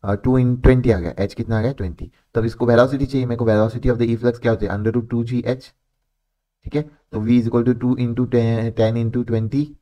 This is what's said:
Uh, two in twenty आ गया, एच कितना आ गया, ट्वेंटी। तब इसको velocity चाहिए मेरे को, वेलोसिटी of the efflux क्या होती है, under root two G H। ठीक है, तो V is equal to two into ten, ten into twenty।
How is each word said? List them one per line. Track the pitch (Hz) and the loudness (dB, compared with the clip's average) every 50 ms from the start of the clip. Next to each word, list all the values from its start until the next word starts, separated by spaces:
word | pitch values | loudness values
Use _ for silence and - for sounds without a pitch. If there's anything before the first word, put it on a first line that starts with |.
| - | -2
Uh, | 98 98 | -2 -4
two | 101 - 127 127 131 | -2 0 2 2 4
in | 127 123 123 123 127 | 4 2 0 4 6
twenty | - 131 127 131 135 | 6 6 6 4 2
आ | 110 92 | 0 0
गया, | 85 87 - - | 0 -6 -4 -4
एच | 98 101 - | -4 -4 -4
कितना | - 117 107 113 110 | -8 -6 -4 -2 -2
आ | |
गया, | 107 123 143 | -2 -2 -4
ट्वेंटी। | - 101 92 78 - - - _ _ _ _ _ | -4 -8 -8 -8 -10 -14 -16 _ _ _ _ _
तब | 117 110 | -2 -2
इसको | 117 113 - - | -2 -2 -2 2
velocity | 120 117 117 120 135 139 135 139 | 4 6 6 6 4 4 -2 -4
चाहिए | 135 - 135 127 120 | -2 -2 -2 -2 -2
मेरे | 120 113 | -2 -2
को, | 120 | 0
वेलोसिटी | 113 107 107 107 110 - 117 - 127 | 2 4 4 2 0 -2 -2 0 0
of | 120 110 | 0 2
the | 120 117 | 0 0
efflux | 113 110 117 120 120 - | 0 0 0 0 -2 0
क्या | - 120 | 0 0
होती | 113 107 - | 0 0 0
है, | 101 | -2
under | 95 104 104 110 113 | -2 -2 -2 0 0
root | 123 113 113 - | 0 -2 -2 -4
two | 117 117 113 | -4 -2 -2
G | 123 123 113 | -4 -4 -2
H। | 117 123 131 - - _ _ _ _ _ _ _ _ _ _ _ _ _ _ _ _ _ _ _ | -2 -4 -6 -6 -20 _ _ _ _ _ _ _ _ _ _ _ _ _ _ _ _ _ _ _
ठीक | - - | -6 -6
है, | 147 | -6
तो | 151 151 _ _ _ _ - 107 | -6 -6 _ _ _ _ -8 -6
V | 107 113 120 123 | -2 2 2 2
is | 113 117 | 2 2
equal | 117 123 120 127 | 0 0 0 0
to | 123 113 | 0 0
two | 123 123 127 | 0 -2 -2
into | 127 123 120 117 113 127 117 | -2 -2 -4 -2 -2 -4 0
ten, | - 120 113 113 113 113 113 117 110 - | 0 0 0 2 0 0 -2 -4 -2 0
ten | 110 110 113 117 113 | 0 0 0 0 -2
into | 113 117 123 120 113 | -2 -2 -4 -4 -2
twenty। | 113 110 110 107 - 139 151 151 - - | -2 -2 -2 -2 -2 -2 -4 -4 -8 -20